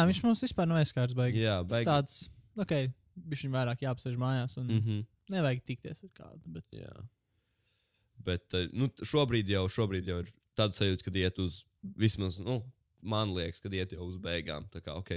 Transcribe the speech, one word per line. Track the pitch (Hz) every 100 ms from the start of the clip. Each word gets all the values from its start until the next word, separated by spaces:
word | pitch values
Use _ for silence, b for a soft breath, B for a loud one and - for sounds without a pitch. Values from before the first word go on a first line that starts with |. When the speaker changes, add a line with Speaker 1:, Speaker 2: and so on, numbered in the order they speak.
| 170
Speaker 1:
viņš | 190
mums | 240 220 254
vispār | - 170
nav | 165
aizskārs | 147 135 123 127
baigi. | 123 110
Speaker 2:
Jā, | 110 92
Speaker 1:
Tas | 87
Speaker 2:
baigi. | 117 120
Speaker 1:
tāds, | 147 139 - - - -
ok, | - 190 151 131 - _ 180
bišķiņ | 165 143 139
vairāk | 131 123 120
jāapsēž | 135 123 127 120
mājās | 127 131 123 -
un | 123
Speaker 2:
Mhm. | 110 110 107 110 _ -
Speaker 1:
nevajag | 190 143 127
tikties | - 127 - -
ar | 190
kādu, | - - - -
bet | - -
Speaker 2:
Jā. | - - - 117 _ _ _ _ _ _ _ _ _ _ -
Bet, | 92 87 -
eh, | 92 87
nu, | 107 135
t-, | -
šobrīd | 104 151 135 117 98
jau, | 98 92
šobrīd | - 107 92 92
jau | 87
ir | 87 - _
tāda | - 107
sajūta, | - 98 95
kad | - 95
iet | 90 -
uz | 92 - - _ 196 139
vismaz, | 107 104 95 87
nu, | 95 127 127 - _ _
man | 95 107 104
liekas, | 90 85 -
kad | 101
iet | 95 92
jau | 82
uz | 90 92
beigām. | 95 85 80 76 -
Tā | 82
kā, | 80
ok, | 80 -